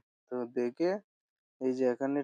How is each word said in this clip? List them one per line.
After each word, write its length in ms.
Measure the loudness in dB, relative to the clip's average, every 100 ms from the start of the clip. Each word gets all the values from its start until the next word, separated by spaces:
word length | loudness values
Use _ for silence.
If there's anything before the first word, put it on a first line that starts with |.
| _ _ -8
তো 40 | -6 -4
দেখে 380 | -2 -2 0 0 -2 -6 _ _ _ _ -4
এই 100 | -2
যে 120 | 2 2
এখানে 300 | 2 0 0